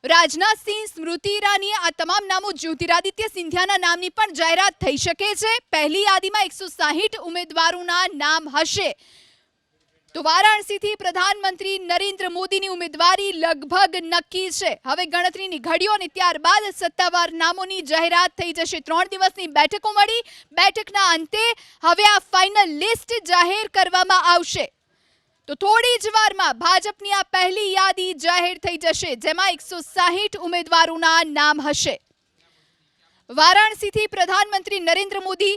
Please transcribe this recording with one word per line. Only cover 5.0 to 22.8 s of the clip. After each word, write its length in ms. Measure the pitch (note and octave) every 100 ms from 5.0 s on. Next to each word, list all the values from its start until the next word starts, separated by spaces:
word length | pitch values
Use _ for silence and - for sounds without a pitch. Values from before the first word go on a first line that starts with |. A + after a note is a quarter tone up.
| - E4+ G4+ G#4
છે. 100 | A4 A#4 _
પહેલી 340 | D#4 D4+ F4+ G4+
યાદીમાં 380 | F#4+ F#4+ G#4 F#4+
એકસો 180 | - F#4
સાહીઠ 500 | - D4+ D4 G#4+ A4 F4
ઉમેદવારોના 720 | F4 E4+ D#4+ E4 F4+ F4 F4 F#4 D4
નામ 260 | D4 D#4+ D4+ C#4+
હશે. 340 | D#4+ G4+ E4+ - _ _ _ _ _ _ _ _ _ _ _ D#4+
તો 100 | D#4
વારાણસીથી 720 | E4+ G#4 G#4+ G4+ G4+ G#4 G#4+
પ્રધાનમંત્રી 760 | F#4+ F4 F#4+ G4+ G4 F#4 G4 G4 F4
નરેન્દ્ર 420 | F4 G4+ G4 F#4
મોદીની 400 | F4 F#4+ G4 F#4+
ઉમેદવારી 580 | F4+ E4+ D4+ F4 F#4+ G4 F4
લગભગ 580 | E4 D4+ C#4+ F4+ G4 F4+
નક્કી 500 | E4 E4+ E4 F#4 F#4 -
છે. 140 | F#4 - C4
હવે 180 | D4+ F4 E4+
ગણતરીની 480 | F4+ F4+ F#4+ D#4+ B3
ઘડીઓ 260 | E4+ G4 G#4
અને 160 | F4 F#4
ત્યારબાદ 500 | F4+ D#4 E4 G#4 G#4
સત્તાવાર 520 | - F4 - F4+ F4 E4+ E4
નામોની 420 | E4 F4+ F#4 F#4+ C#4+
જાહેરાત 440 | D#4 E4+ F4 F4 -
થઈ 100 | E4+ E4
જશે. 200 | E4 E4
ત્રણ 340 | D4 E4 F#4 F#4+
દિવસની 360 | F#4+ G4 F4 C#4+
બેઠકો 380 | D4+ G#4 G#4+ G#4
મળી. 320 | G#4 A4+ - - _ D#4
બેઠકના 480 | F#4+ G#4 - G4+ F#4+ E4
અંતે 340 | D#4+ G#4+ A#4 A4+ - _
હવે 220 | E4 E4+ G#4
આ 100 | G4+ -
ફાઇનલ 460 | F#4 F#4+ G#4 F#4 D4